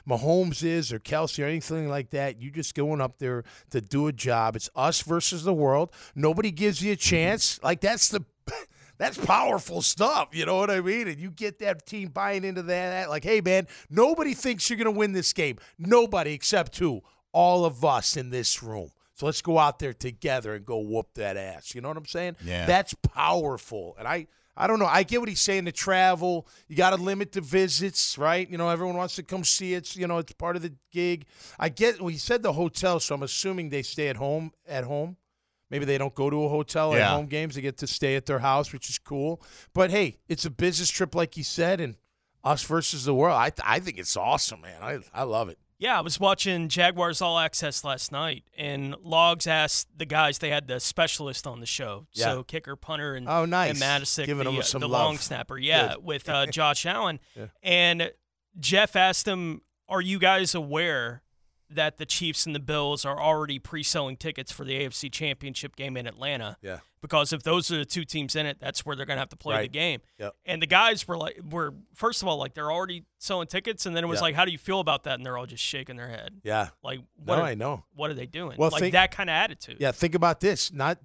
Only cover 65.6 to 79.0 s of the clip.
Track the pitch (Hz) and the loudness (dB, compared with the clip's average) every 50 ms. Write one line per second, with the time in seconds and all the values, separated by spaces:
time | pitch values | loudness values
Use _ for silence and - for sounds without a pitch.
65.6 | - 139 - - 135 139 131 127 120 117 - 107 131 143 143 123 110 104 - - | -10 -10 -10 -10 -10 -8 -8 -8 -8 -10 -10 -8 -6 -6 -6 -6 -6 -10 -12 -12
66.6 | 104 95 90 - - _ _ _ - 139 165 151 147 - 160 143 - 160 165 180 | -10 -10 -10 -10 -14 _ _ _ -6 -4 -2 -2 -2 -2 -4 -4 -2 0 0 0
67.6 | 156 - 165 151 139 - - 175 156 - - 156 143 131 - 156 151 147 139 - | 0 -2 -2 -4 -4 -4 -6 -6 -6 -6 -6 -6 -6 -4 -4 -4 -4 -6 -8 -8
68.6 | 131 135 - - - 151 143 131 139 135 139 131 131 - - - - 151 110 110 | -10 -8 -8 -8 -8 -8 -8 -8 -6 -6 -4 -4 -6 -8 -10 -12 -6 -4 -4 -2
69.6 | 107 - 135 147 165 175 139 110 - _ _ - 104 101 - _ _ 180 170 160 | -4 -4 -4 -4 -2 -2 -4 -6 -10 _ _ -12 -10 -10 -10 _ _ -8 -4 -4
70.6 | 170 139 180 190 226 226 220 - - - 170 165 156 160 - - 175 151 160 175 | 0 2 4 4 4 4 2 0 -4 -6 -6 -6 -6 -8 -8 -10 -12 -8 -6 -6
71.6 | 156 147 139 - - _ _ - 214 233 226 - 190 185 156 143 139 123 - 156 | -6 -6 -8 -12 -20 _ _ -4 -2 -2 -2 0 0 -2 -2 -2 -4 -6 -8 -6
72.6 | 151 151 160 175 190 185 175 170 - _ _ _ - - 190 180 165 - - 196 | -4 -2 -2 -2 -4 -4 -8 -10 -14 _ _ _ -6 -4 -4 -4 -4 -4 -6 -4
73.6 | - 226 214 - - 190 170 170 170 170 165 - 170 160 147 165 185 185 170 143 | -4 -4 -6 -6 -6 -4 -2 -2 -2 -2 0 0 0 0 2 2 0 0 0 -4
74.6 | - 196 190 196 180 156 143 139 - 147 131 123 127 131 127 123 127 123 123 113 | -4 -2 -2 0 0 0 -2 -2 -2 -6 -8 -6 -6 -8 -8 -8 -10 -10 -8 -6
75.6 | - - - 135 123 - 127 120 120 127 113 110 110 - - 98 - 104 107 107 | -4 -4 -4 -6 -10 -12 -14 -14 -12 -12 -12 -12 -12 -14 -16 -10 -4 -2 0 0
76.6 | 101 82 - _ - - 131 127 - _ _ - 147 - 131 156 170 143 113 104 | 0 -2 -6 _ -12 -12 -12 -12 -14 _ _ -10 -2 0 2 2 2 0 -2 -4
77.6 | 117 139 143 - - _ _ 143 151 156 147 123 127 - - 147 143 135 - - | -4 -4 -6 -8 -10 _ _ -6 -6 -4 -4 -8 -10 -10 -10 -10 -10 -6 0 2
78.6 | 156 160 151 156 175 185 175 180 | 2 2 4 2 2 4 6 4